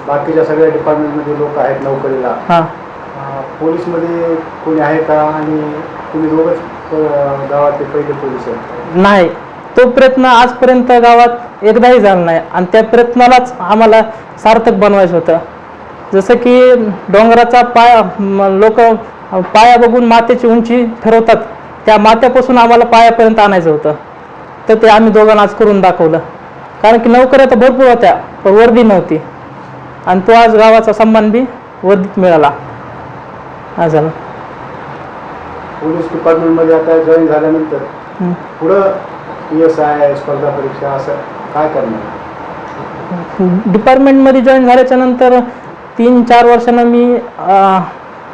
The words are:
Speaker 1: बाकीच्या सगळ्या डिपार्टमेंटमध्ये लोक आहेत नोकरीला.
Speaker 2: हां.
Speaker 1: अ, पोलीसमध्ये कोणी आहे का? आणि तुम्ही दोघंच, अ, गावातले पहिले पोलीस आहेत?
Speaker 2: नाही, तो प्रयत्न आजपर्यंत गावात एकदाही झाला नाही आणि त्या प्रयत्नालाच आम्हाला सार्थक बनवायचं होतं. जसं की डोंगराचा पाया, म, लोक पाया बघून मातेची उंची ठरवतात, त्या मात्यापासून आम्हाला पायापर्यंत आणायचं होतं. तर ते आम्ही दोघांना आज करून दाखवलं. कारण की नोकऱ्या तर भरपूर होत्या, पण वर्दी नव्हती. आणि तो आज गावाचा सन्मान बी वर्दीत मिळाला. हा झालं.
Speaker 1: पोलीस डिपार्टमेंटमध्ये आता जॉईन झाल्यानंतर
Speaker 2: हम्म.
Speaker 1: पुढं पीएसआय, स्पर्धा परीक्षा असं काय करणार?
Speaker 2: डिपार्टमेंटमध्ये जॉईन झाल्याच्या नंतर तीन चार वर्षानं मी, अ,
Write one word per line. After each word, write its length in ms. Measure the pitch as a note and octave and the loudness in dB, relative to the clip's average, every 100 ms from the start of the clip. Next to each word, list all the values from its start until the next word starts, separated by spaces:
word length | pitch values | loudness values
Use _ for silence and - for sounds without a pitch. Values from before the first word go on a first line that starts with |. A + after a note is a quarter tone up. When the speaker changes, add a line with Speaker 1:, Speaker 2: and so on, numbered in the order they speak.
| C3+ | -8
Speaker 1:
बाकीच्या 380 | C#3+ D3+ D#3+ D#3 | -6 -2 -2 -2
सगळ्या 240 | D#3 D#3 | 0 -2
डिपार्टमेंटमध्ये 680 | - D#3 D3+ D3+ D3 C#3+ D3 | -2 -4 -4 -4 -6 -8 -6
लोक 180 | D3 D3 | -6 -4
आहेत 180 | C3 C3+ | -6 -6
नोकरीला. 520 | C#3 C3+ C3+ C3 B2+ - - | -6 -6 -6 -6 -6 -8 -2
Speaker 2:
हां. 120 | E3+ | -2
Speaker 1:
अ, 800 | D#3+ - - - - C#3 C3+ C3+ | -2 -10 -18 -18 -18 -16 -14 -12
पोलीसमध्ये 920 | B2 - D#3 E3 F3 E3 E3+ E3+ E3 D#3+ | -14 -8 -6 -4 -6 -6 -6 -6 -4 -6
कोणी 440 | - - D#3 D#3 | -8 -12 -6 -4
आहे 240 | D3+ D#3+ | -2 -2
का? 100 | D#3 | -2
आणि 580 | D3+ D3+ D#3 D3+ D#3 D3+ D3+ - - - | -2 -2 -4 -6 -6 -6 -10 -14 -16 -10
तुम्ही 160 | D#3 D#3+ | -6 -4
दोघंच, 280 | D#3 D#3+ E3 - - - | -2 -2 -4 -10 -16 -10
अ, 40 | D#3+ D3+ C#3+ C#3+ C#3 C3+ | -6 -4 -4 -4 -6 -6
गावातले 340 | C#3+ C#3+ C#3+ C#3 | -2 -2 -4 -6
पहिले 280 | D3 D3 | -6 -6
पोलीस 340 | C#3 C#3 B2 B2 | -8 -8 -10 -10
आहेत? 100 | A#2 - - - E3 | -12 -12 -14 -6 0
Speaker 2:
नाही, 340 | G3+ G3+ E3 - - - - - | 2 2 0 -4 -16 -20 -4 2
तो 120 | B3+ | 2
प्रयत्न 360 | B3 C4 C4 B3+ | 4 2 2 2
आजपर्यंत 680 | A#3 B3 A#3+ B3+ B3+ B3 | 4 2 2 2 2 2
गावात 720 | A#3+ A#3 A#3 A#3+ A#3+ - - | 4 6 6 4 0 -12 -4
एकदाही 360 | G#3 A3 A#3+ B3+ | 0 2 4 4
झाला 220 | G3+ F#3 | 4 2
नाही 180 | E3+ E3 - | 0 -2 -4
आणि 120 | F3+ F3+ | -6 0
त्या 120 | A3 | 0
प्रयत्नालाच 720 | A3 A#3+ A#3 B3 B3 B3+ B3 - | 2 2 2 2 4 4 2 -8
आम्हाला 420 | F3+ G#3+ A3+ A3 A3 - - - | -2 2 4 4 0 -6 -18 -4
सार्थक 280 | A3 A3+ A#3 | 0 2 2
बनवायचं 440 | G3 G3+ G3+ F#3 E3+ | 0 0 2 2 0
होतं. 220 | E3 E3 - - - - - - - | -2 -4 -4 -18 -20 -20 -20 -20 -4
जसं 200 | F#3+ F#3+ | -4 2
की 420 | A#3+ B3 B3 B3+ A#3+ G#3+ | 0 4 4 4 4 0
डोंगराचा 760 | F3+ - G3 A3+ A#3 A#3 B3 | -6 0 2 4 4 4 2
पाया, 400 | A#3+ A#3 A#3 A#3 F#3+ - | 2 4 4 4 2 -4
म, 220 | G3 G3 | -4 -2
लोक 400 | G3 F#3+ A3 A3 A#3 A3+ - - - F#3+ | -2 2 2 4 2 2 -6 -20 -8 -6
पाया 420 | F#3 G#3+ A#3 A#3+ | -2 4 4 6
बघून 280 | A#3+ B3 A#3 | 4 2 2
मातेची 420 | A3+ A3+ A#3+ A#3 | 2 2 0 2
उंची 380 | A#3 A3+ A#3+ A#3 | 0 0 -2 -2
ठरवतात, 500 | - A3 A3+ A3+ A3+ - - - - - | -2 0 2 4 0 -2 -14 -20 -6 0
त्या 120 | G#3+ | 2
मात्यापासून 600 | G#3 A3+ B3 B3+ B3 B3 | 4 2 2 2 2 2
आम्हाला 280 | A#3 A#3 A#3 | 4 4 4
पायापर्यंत 540 | A3+ A#3 A3+ A3+ A3 | 4 4 4 2 4
आणायचं 320 | G3+ F#3+ E3 | 2 2 0
होतं. 220 | D3+ D3+ D3+ - - - - - - - | -2 -2 -6 -12 -20 -20 -20 -20 -10 -2
तर 60 | A3 | 2
ते 120 | A3 | 4
आम्ही 240 | G#3+ A3+ | 4 4
दोघांना 300 | G#3+ G#3+ G#3+ | 4 4 4
आज 120 | G3+ | 0
करून 280 | - G#3+ G3+ | 0 0 2
दाखवलं. 380 | F#3 F3+ E3 D#3+ - - - - - - | 0 0 0 0 -6 -16 -20 -20 -20 -2
कारण 140 | G#3 A#3 | 2 2
की 120 | A#3 | 4
नोकऱ्या 360 | A#3+ B3+ C4+ C4+ | 2 4 4 4
तर 100 | A#3+ | 4
भरपूर 340 | B3+ B3 C4 | 2 4 2
होत्या, 260 | A#3 F#3+ - - - G3 | 4 2 0 -6 -4 2
पण 60 | |
वर्दी 320 | G3+ A#3+ A#3 | 4 4 4
नव्हती. 380 | A3 F#3+ - D#3 - - - - - - - - - | 4 2 0 -6 -6 -18 -20 -20 -20 -20 -20 -12 -4
आणि 120 | F#3 F#3+ | -2 4
तो 40 | |
आज 240 | A3+ A#3 G#3+ | 4 4 4
गावाचा 380 | A3 A3 A3+ | 6 4 2
सन्मान 360 | G3+ A3 A3 G#3+ | 0 2 2 2
बी 140 | A3+ C4 - - - | -2 -4 -8 -20 -6
वर्दीत 360 | F#3 G3 F#3+ G3 | 0 0 0 -2
मिळाला. 320 | F#3 E3 C#3+ D3 - - - - - - - - - - - - | 2 2 2 -2 -12 -16 -18 -18 -18 -18 -18 -20 -20 -20 -14 -4
हा 100 | E3+ | -2
झालं. 220 | D#3 D#3 - - - - - - - - - - - - - - - - - | 0 -2 -6 -16 -18 -18 -18 -18 -16 -16 -16 -18 -18 -18 -16 -16 -16 -16 -10
Speaker 1:
पोलीस 300 | D#3 E3 E3 | -8 -6 -6
डिपार्टमेंटमध्ये 640 | D#3+ E3 E3 E3 E3 D#3+ D#3+ | -4 -2 0 0 0 2 0
आता 280 | D#3+ E3 | 2 0
जॉईन 240 | D#3+ E3 D#3+ | 2 2 2
झाल्यानंतर 500 | D3+ D#3 D#3+ D#3 C#3+ C3+ - - - | 0 0 -2 -4 -8 -10 -16 -20 -8
Speaker 2:
हम्म. 120 | F3+ | -8
Speaker 1:
पुढं 500 | F3 - - D#3+ G3 G3 - - - - - - | -8 -12 -8 -2 0 0 -4 -12 -16 -16 -16 -8
पीएसआय, 640 | D#3+ D#3+ D#3+ D3 D3 C#3+ C#3 | 0 0 0 -2 0 -2 -2
स्पर्धा 340 | - C#3 C#3+ | -6 -6 -6
परीक्षा 400 | C#3+ C3+ C3+ C#3 | -6 -8 -8 -8
असं 220 | C3+ - C#3 - - - | -8 -8 -10 -10 -16 -10
काय 140 | D3 D#3 | -6 -4
करणार? 320 | D3 A#2 A2 G#2 - - - - - - - - - - F3+ E3+ - F#3 F3+ A3 | -4 -6 -8 -12 -14 -16 -16 -16 -16 -16 -16 -16 -16 -12 -12 -10 -4 -2 -2 -2
Speaker 2:
डिपार्टमेंटमध्ये 760 | F#3+ C4 C4 C#4 C4+ C4+ C4 | 0 2 2 4 4 4 2
जॉईन 240 | B3 C4 B3 | 2 2 4
झाल्याच्या 320 | B3 B3+ B3+ | 4 2 0
नंतर 420 | B3+ B3 B3+ B3 B3 - - - - - | 0 0 2 2 -2 -10 -20 -20 -14 -2
तीन 260 | A#3 B3 | 2 2
चार 220 | A3+ A#3+ A#3+ | 4 4 4
वर्षानं 380 | A#3+ A#3+ A#3+ | 2 2 0
मी, 320 | A#3+ A#3+ A#3+ A#3+ A#3 - | 2 2 0 -2 -6 -10
अ, 400 | - G3 G3 F#3 E3+ - - - - | 0 2 2 0 -4 -12 -20 -20 -20